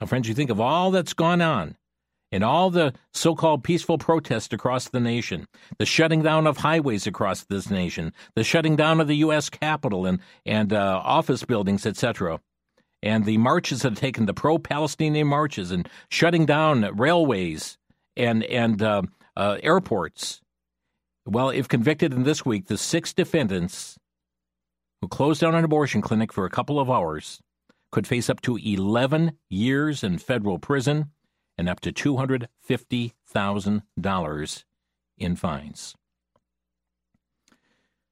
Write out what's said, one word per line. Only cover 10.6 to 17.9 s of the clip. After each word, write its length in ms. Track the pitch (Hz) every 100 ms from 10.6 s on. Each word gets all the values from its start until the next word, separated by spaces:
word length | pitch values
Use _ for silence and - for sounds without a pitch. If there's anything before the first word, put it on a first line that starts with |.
| 104
uh, 300 | 104 98 95
office 400 | - 147 156 127
buildings, 400 | - 117 98 98
et 120 | 113 98
cetera. 420 | 123 110 90 78 - _ _ _ _ _
And 220 | 104 110
the 140 | 104 110
marches 440 | 120 170 170 135
that 100 | 135
have 60 | 104
taken, 280 | 135 120 104
the 80 |
pro-Palestinian 920 | 98 147 165 147 147 151 - 156 151 147
marches 440 | 143 151 - 90
and 180 | 92 85 - -
shutting 380 | - 160 170 151
down 500 | 147 156 139 101 101
railways 800 | 135 175 151 104 90 78 - - _